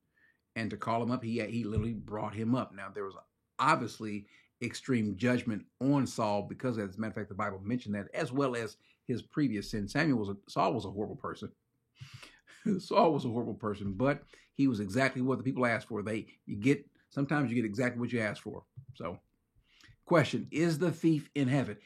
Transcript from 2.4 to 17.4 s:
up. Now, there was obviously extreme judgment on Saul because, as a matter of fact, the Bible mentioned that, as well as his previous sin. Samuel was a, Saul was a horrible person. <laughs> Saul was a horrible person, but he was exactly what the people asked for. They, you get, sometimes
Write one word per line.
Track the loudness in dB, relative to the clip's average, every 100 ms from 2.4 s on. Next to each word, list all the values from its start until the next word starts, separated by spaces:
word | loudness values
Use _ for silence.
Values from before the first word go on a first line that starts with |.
| 2
up. | 2 0
Now, | -6 -10
there | -8
was | -8 -8 -18 _ _ 0
obviously | 2 4 0 -6 -6 -6 -10 -18 _ -8
extreme | -8 -6 0 2 2 2
judgment | 2 2 0 -4 -6 -2
on | 2 4 2
Saul | 0 0 0
because, | -2 -4 -4 -2
as | -4 -4
a |
matter | -6
of |
fact, | -6 -8
the |
Bible | -6 -6 -4
mentioned | -2 -4 -2
that, | -4 -4
as | -4 -2
well | 0 0 0
as | -4 -8 _ _ -6
his | -6
previous | -4 0 2 0 -2
sin. | -4 -2
Samuel | 2 2 2
was | 0
a, | -6 -6
Saul | 0 2
was | 2
a | -2
horrible | -4 -6 -6
person. | -8 -8 -10 -14 _ _ _ -20 -18 -18 -20 -20 _ -6 -2
<laughs> | -2
Saul | 2 6 6
was | 6
a | 0
horrible | -2 -4
person, | -4 -4 -2 -4
but | 0 2 2 -4 -20 _
he | 0 2
was | 2
exactly | 0 2 2 2
what | 0 0
the |
people | 0 2 2
asked | 2 -2
for. | -6
They, | -2 -4 -6 -12 -10
you | 0
get, | 2 2 0 _ _
sometimes | -4 0 2